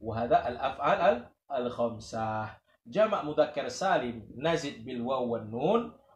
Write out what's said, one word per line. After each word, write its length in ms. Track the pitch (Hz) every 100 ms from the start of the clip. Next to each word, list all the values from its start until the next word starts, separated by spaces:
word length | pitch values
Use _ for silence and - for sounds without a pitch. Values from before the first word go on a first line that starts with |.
وهذا 480 | 110 113 120 - -
الأفعال 520 | - 135 143 147 196
ال-، 260 | 180 240 - _ -
الخمسة. 960 | 135 120 117 120 110 - 113 110 110 107 - _ _ 117
جمع 360 | 135 214 180
مذكر 460 | 151 151 147 143 127
سالم 600 | - 190 - 123 113 104 117
نزيد 480 | 156 165 143 117
بالواو 440 | 113 123 117 135 123
والنون، 640 | 113 107 117 156 233 233 - _